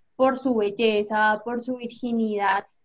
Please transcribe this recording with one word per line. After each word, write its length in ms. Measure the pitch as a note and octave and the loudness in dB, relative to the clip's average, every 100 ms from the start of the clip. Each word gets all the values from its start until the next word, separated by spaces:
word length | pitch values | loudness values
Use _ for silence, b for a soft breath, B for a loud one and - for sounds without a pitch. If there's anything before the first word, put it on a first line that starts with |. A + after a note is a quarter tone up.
| _ - | _ 2
por 220 | C4 B3+ | 2 2
su 160 | C4 A3+ | 0 0
belleza, 840 | G3+ G3+ A3+ G#3 G#3 G#3+ G#3+ G#3+ | 0 2 2 2 0 2 2 2
por 160 | A#3 A#3+ | -2 -6
su 160 | B3+ B3 | -6 -8
virginidad, 920 | A#3 - B3 A#3 A3 G#3 G3 G3 - _ | -8 -8 -4 0 0 0 0 0 -4 _